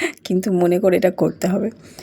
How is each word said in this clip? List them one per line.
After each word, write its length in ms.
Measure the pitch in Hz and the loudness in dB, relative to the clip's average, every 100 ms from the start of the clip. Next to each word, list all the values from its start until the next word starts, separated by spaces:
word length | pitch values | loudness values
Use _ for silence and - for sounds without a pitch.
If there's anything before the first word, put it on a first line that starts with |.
| 339 - | -8 -8
কিন্তু 280 | - 185 202 | -4 -2 0
মনে 280 | 180 175 180 | 2 2 2
করে 180 | 190 175 | 2 2
এটা 140 | 180 | 2
করতে 360 | - 160 - 180 | 0 -2 0 -2
হবে। 220 | 190 220 - - - | -2 -4 -8 -18 -20